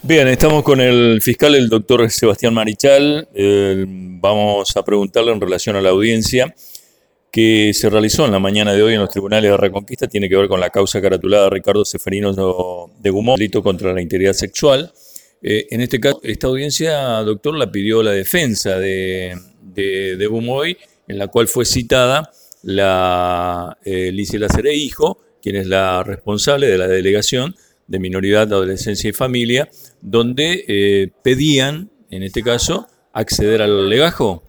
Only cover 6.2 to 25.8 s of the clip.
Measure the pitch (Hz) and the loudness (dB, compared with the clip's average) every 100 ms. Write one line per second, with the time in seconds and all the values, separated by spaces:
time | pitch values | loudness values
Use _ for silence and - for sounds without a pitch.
6.2 | 110 127 135 - - - _ _ _ _ | 0 0 -2 -4 -20 -20 _ _ _ _
7.2 | _ - 113 110 104 101 113 107 107 - | _ 2 4 4 2 2 2 2 0 0
8.2 | 147 98 98 104 104 101 107 110 98 98 | 2 2 0 0 2 4 4 2 0 -4
9.2 | 98 107 107 98 98 98 101 - 120 101 | -2 2 4 4 2 -2 -10 -8 -6 -4
10.2 | 98 95 98 95 90 - 98 107 95 92 | 0 2 2 0 0 0 0 0 0 0
11.2 | - 104 98 98 95 101 101 92 - 98 | 2 4 4 2 0 0 0 -4 -6 -2
12.2 | 101 98 95 90 90 90 87 _ 101 98 | -2 0 -2 -2 -4 -6 -14 _ -2 0
13.2 | 113 98 104 110 101 90 95 92 87 95 | 2 0 0 0 -2 -2 -2 -4 -4 0
14.2 | 95 95 101 - 151 135 175 _ - - | 2 0 -4 0 2 2 -2 _ -20 -20
15.2 | _ _ - 107 - 110 123 131 139 143 | _ _ -4 -4 -2 -6 -4 -2 -2 -2
16.2 | 127 107 135 131 147 135 160 151 135 110 | -6 -6 -4 -4 -4 -4 -2 -2 -2 -2
17.2 | 107 107 147 156 117 104 101 110 110 101 | -2 -4 -4 -4 -4 -4 0 2 2 0
18.2 | 95 180 147 107 101 95 95 95 95 92 | -2 -2 -2 -2 -4 -2 -2 -4 -4 -6
19.2 | 90 90 - _ 98 92 98 95 98 92 | -8 -12 -18 _ -16 -6 -4 -4 -6 -4
20.2 | 104 113 120 131 156 175 _ _ _ 98 | -4 -4 -4 -4 -4 -8 _ _ _ -10
21.2 | 98 120 117 131 113 135 117 131 123 139 | -4 0 0 0 -2 -2 0 2 2 0
22.2 | 156 _ _ - 95 98 98 92 92 90 | -4 _ _ -18 -6 0 2 2 2 0
23.2 | 90 90 90 87 87 - - 92 92 95 | 0 -2 -4 -6 -8 -12 -8 -4 -4 -4
24.2 | 101 110 104 92 127 151 139 - 151 190 | -6 -4 -2 0 0 -2 -4 -2 -4 -4
25.2 | _ _ 104 98 95 95 | _ _ -6 -6 -2 0